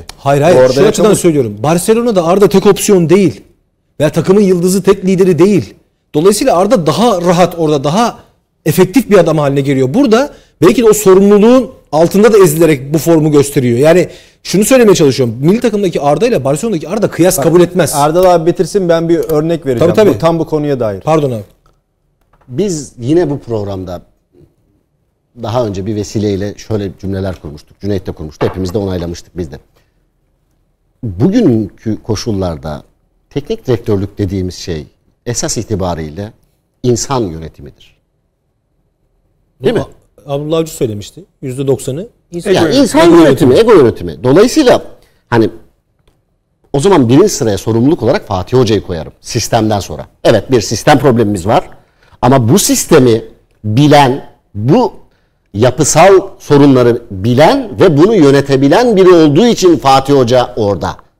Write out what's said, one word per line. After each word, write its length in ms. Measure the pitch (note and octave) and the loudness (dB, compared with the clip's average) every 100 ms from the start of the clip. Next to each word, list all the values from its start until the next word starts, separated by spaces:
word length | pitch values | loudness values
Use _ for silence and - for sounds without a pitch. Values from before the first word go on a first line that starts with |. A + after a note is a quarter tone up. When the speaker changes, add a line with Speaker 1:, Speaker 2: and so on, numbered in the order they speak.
| - - | -14 -8
Speaker 1:
Hayır, 240 | C#3 C#3+ | -2 0
hayır. 140 | D3+ B2+ | 4 4
Speaker 2:
Bu 20 | |
Speaker 1:
Şu 100 | B2+ | 4
Speaker 2:
Arda'ya 140 | B2+ G3+ | 2 0
Speaker 1:
açıdan 200 | G#3 G#3+ | 2 0
Speaker 2:
kabul. 80 | E3 | 2
Speaker 1:
söylüyorum. 360 | F3 D3 A2+ G#2 | 0 0 -2 -4
Barcelona'da 600 | C3 F3 G3 A3+ A#3+ F#3+ E3 | -2 -2 0 0 0 -2 0
Arda 240 | F#3+ G3 | 2 2
tek 160 | G3 G#3 | 2 2
opsiyon 440 | F#3+ - F#3+ D#3+ | 0 2 0 2
değil. 320 | F#3+ F3+ - _ _ _ _ _ - | 2 0 -4 _ _ _ _ _ -4
Veya 120 | D3 | -4
takımın 300 | E3 D#3+ G3 | -2 0 2
yıldızı, 420 | G3 F3+ F3+ F#3+ | 2 0 0 0
tek 220 | F#3+ G3+ F#3 | 0 -2 0
lideri 340 | F#3 F#3 D#3 | 0 0 2
değil. 340 | F#3+ F#3 G2+ - _ _ _ D3+ | 2 2 -2 -14 _ _ _ -2
Dolayısıyla 420 | F3+ G#3+ C4+ F3 | 0 0 0 0
Arda 280 | G3+ A3+ D3+ | 0 0 -2
daha 360 | C#3 A#3+ F#3 | 0 0 0
rahat 380 | F3 F3 F3 E3+ | 0 0 0 -2
orada, 240 | D#3 D3+ | -2 -2
daha 340 | C#3+ F3+ A#3+ - _ _ _ _ E3 | -2 -2 -2 -6 _ _ _ _ -4
efektif 440 | E3 F#3 C4 G#3+ | 0 2 0 2
bir 80 | G3 | 2
adam 200 | D#3+ D#3 | 2 0
haline 240 | C#3+ C#3 | 0 -2
geliyor. 320 | C#3 C3 C3 | -2 0 0
Burada 400 | F#3 C#4+ A3 D4 - _ - | 0 2 0 -2 -8 _ 0
belki 200 | D#3 G#3+ | 2 4
de 80 | A3+ | 2
o 40 | |
sorumluluğun 760 | G#3 F#3+ F#3 G3+ G#3 A3 C4 G#3+ - - | 4 4 4 4 4 4 4 0 -12 -4
altında 420 | D3+ E3+ F#3+ G#3 | 0 0 2 4
da 40 | G#3+ | 4
ezilerek 560 | F3+ D#3 E3 C#3+ C3+ | 4 2 0 0 -2
bu 40 | D#3 | -4
formu 340 | E3 E3 D#3 | 0 2 2
gösteriyor. 460 | D3 C3+ D3 B2 A#2 | -2 -2 -2 -2 0
Yani 300 | D3+ F3 D#3+ - _ _ | 2 2 0 -8 _ _
şunu 220 | - F3 G#3 | -4 -2 2
söylemeye 300 | C4 A3 E3 | 4 4 4
çalışıyorum. 400 | D3 B2 B2 A2+ | 2 0 -4 -2
Milli 180 | D3 A3+ | 0 0
takımdaki 420 | A#3+ G3+ G3 E3 | 0 -2 -4 -2
Arda 260 | C#3+ D3+ A#3+ | -2 0 0
ile 160 | G3 | -2
Barcelona'daki 460 | C3 D3 A#3 F3 D3+ | -2 -4 -4 -6 -6
Arda 200 | G#3+ G3 | -4 -4
kıyas 280 | - F3 F3 | 0 0 2
Speaker 2:
Bak, 60 | |
Speaker 1:
kabul 180 | C#3+ F3 | 2 2
etmez. 320 | F3 F3+ D3+ D3 | 2 0 -2 0
Speaker 2:
Erdal 280 | D3 E3+ F#3 F3 | 0 2 2 2
abi 100 | D#3+ | 0
bitirsin, 440 | E3+ E3+ G#3 F3 | -2 -2 -2 0
ben 200 | E3 E3 | -2 0
bir 80 | E3+ | -2
örnek 480 | C#3 D3+ D#3+ E3+ C3+ | -2 -2 -2 -4 -4
vereceğim. 280 | A#2+ E3 | -2 0
Speaker 1:
Tabii, 120 | F3+ G#3 | 2 2
tabii. 80 | G#2+ | 2
Speaker 2:
Bu 40 | |
tam 200 | E3 E3 | -2 -2
bu 60 | D#3+ | -4
konuya 340 | D#3 D3 C3+ | -4 -4 -4
dair. 220 | A2+ F#2+ | -4 -4
Speaker 1:
Pardon 300 | D3+ D#3+ C#3 | -2 -2 -2
abi. 120 | A2+ G2 _ _ _ _ _ _ _ _ _ - | -6 -12 _ _ _ _ _ _ _ _ _ -12
Speaker 3:
Biz 460 | B2+ G3+ D#3 C3 - | -6 -4 -6 -10 -10
yine 300 | A#2+ E3+ D#3+ | -2 0 -2
bu 100 | C#3 | -6
programda 600 | - A2+ G2+ F#2+ F#2 F2 _ _ _ _ _ _ _ _ _ _ _ _ _ B2 | -8 -8 -6 -10 -10 -14 _ _ _ _ _ _ _ _ _ _ _ _ _ -14
daha 220 | G2+ B2 A2+ | -6 -4 -4
önce 200 | F#2+ F#2+ | -4 -6
bir 100 | G#2 | -6
vesileyle 580 | G2+ A2 G#2 F#2+ G2+ - | -6 -4 -4 -4 -6 -10
şöyle 340 | - G#2+ G2 - | -8 -6 -8 -10
cümleler 360 | F#2 G2 F#2+ F2 | -10 -8 -8 -10
kurmuştuk. 380 | D#2+ D2+ _ _ | -16 -18 _ _
Cüneyt 280 | G2 G2 - | -6 -6 -8
de 40 | |
kurmuştu. 340 | - D#2 - A#2 | -12 -14 -6 -6
Hepimiz 260 | F#2 F#2 | -6 -6
de 40 | G2+ | -6
onaylamıştık 600 | G2 F#2 E2 E2+ - F2 | -6 -6 -8 -12 -14 -12
biz 140 | E2 | -12
de. 40 | C#2 _ _ _ _ _ _ _ _ _ _ _ _ _ - | -14 _ _ _ _ _ _ _ _ _ _ _ _ _ -14
Bugünkü 1000 | A2+ F2 D#3+ A#3 F#3+ A2+ G2+ - A2+ G#2 | -10 -2 0 2 2 0 -4 -10 -10 -8
koşullarda 800 | - G#2 - G2 F2+ D#2 D2+ D2 _ _ _ _ _ | -6 -6 -4 -4 -4 -6 -10 -14 _ _ _ _ _
teknik 380 | C#3+ - A3+ - | -12 -8 -8 -4
direktörlük 500 | A#2 - G2 G2 - | -4 -2 -4 -4 -6
dediğimiz 380 | G2 G2 F2+ - | -6 -6 -8 -10
şey 320 | - D#2+ C#2 _ _ _ - | -10 -10 -12 _ _ _ -10
esas 320 | A#2+ D#3+ C3 | -8 -8 -8
itibariyle 760 | G2+ G2 F2+ E2 D#2 D#2 G#2 _ _ _ _ _ | -6 -6 -6 -6 -10 -12 -16 _ _ _ _ _
insan 380 | B2 A#2 - C3 | -4 -4 -4 -6
yönetimidir. 720 | G2+ D#2+ D#2+ - C#2 _ _ _ _ _ _ _ _ _ _ _ _ _ _ _ _ _ _ - | -6 -10 -16 -18 -20 _ _ _ _ _ _ _ _ _ _ _ _ _ _ _ _ _ _ -6
Değil 120 | G#3+ A3 | -4 -4
Speaker 1:
Bunu 80 | |
Speaker 3:
mi? 60 | - - _ _ C#3+ | -8 -16 _ _ -10
Speaker 1:
Abdullah 320 | C#3+ D3+ E3 | -8 -6 -4
Avcı 140 | D#3+ | -6
söylemişti. 520 | - B2+ G#2 G2 - F#3+ - | -6 -6 -6 -12 -20 -20 -16
Yüzde 260 | C3+ B2+ C3+ | -12 -6 -4
doksanı 400 | B2+ - C3+ A3 _ _ | -4 -4 -10 -12 _ _
insan 200 | F3 G#3 | -8 -2
Speaker 3:
Yani 120 | F#3 | 0
Speaker 1:
yönetimi. 200 | E3 B3+ | 2 2
Speaker 3:
insan 180 | B3 C#4+ | 2 2
Speaker 1:
Ego 140 | E4+ E3+ | 4 6
Speaker 3:
yönetimi, 380 | D3+ C3+ C3+ | 4 4 2
Speaker 1:
yönetimi. 180 | C#3+ A3+ | 4 4
Speaker 3:
ego 80 | G3 | 4
yönetimi. 400 | A#2+ - F2 C#2+ | 4 0 -10 -6
Dolayısıyla 580 | A#2 D3+ B3 D#4 B3 - - - _ _ - | 0 2 2 2 2 0 -2 -20 _ _ -4
hani 200 | A#2 G#2 - _ _ _ _ _ _ _ _ _ _ _ | 0 -2 -4 _ _ _ _ _ _ _ _ _ _ _
o 60 | C#3+ | -2
zaman 300 | F#3+ F3+ A#2 | 2 2 4
birinci 200 | C3+ G3+ | 4 2
sıraya 280 | - A2+ G2 | 0 -4 -4
sorumluluk 460 | - A2+ C3 F3 | -2 0 0 0
olarak 240 | A#2 G3 - | -2 -2 -4
Fatih 300 | F#2 F2+ B2+ | -8 -2 0
Hoca'yı 240 | A2+ G#2 | 0 -2
koyarım 300 | - E2+ D2+ - | -4 -10 -12 -18
sistemden 580 | - A#2+ - A#2 A2 G#2 | -10 -8 -4 -2 -2 -4
sonra. 260 | - D2 - _ | -6 -14 -16 _
Evet, 280 | F3 A2 - | 0 0 0
bir 100 | B2 | -2
sistem 380 | - A2 - C#3+ | -2 -4 0 2
problemimiz 480 | C#3 A#2 G#2 G2+ F2+ | 2 0 -2 -4 -2
var. 220 | B2 - - _ _ _ - | -2 -4 -20 _ _ _ -4
Ama 280 | B2 C#3 A2 | 0 2 2
bu 100 | F#3+ | 0
sistemi 600 | - C#4 - D#3 B2+ A2+ - _ _ _ | 0 -4 2 2 4 0 -4 _ _ _
bilen, 640 | G#2 A2 D3 D3 C3+ C#3 - _ _ G2+ | -4 0 4 4 2 -2 -10 _ _ -6
bu 380 | A#2 A3 - - _ _ _ _ _ | 0 0 0 -6 _ _ _ _ _
yapısal 640 | G2+ A#2+ - C#3 D3+ F#3 F#3+ - - | -2 0 0 0 4 4 4 0 -10
sorunları 640 | - C#3+ C#3+ B2+ A#2+ A#2 - | 0 4 4 4 2 0 -6
bilen 580 | G2 G#2+ B2 E3 C#4 A3+ G#2 | -6 -2 2 2 2 -4 0
ve 180 | F3 C#3+ | 2 4
bunu 180 | F#3+ A3 | 2 4
yönetebilen 800 | C#3 C#3 C#3 C3 C#3 F3+ B3 G3 | 4 2 2 0 2 2 2 4
biri 140 | F#3 | 6
olduğu 360 | E3+ D#3 C#3+ A#3+ | 6 4 4 2
için 300 | G#3+ F#3 C#3+ | 2 2 2
Fatih 360 | C#3 C3+ C3 | 2 2 2
Hoca 400 | C#3+ A#2+ B2+ A#2+ - | 0 2 0 -2 -4
orada. 400 | G2+ F#2+ F2 - _ | -4 -4 -6 -10 _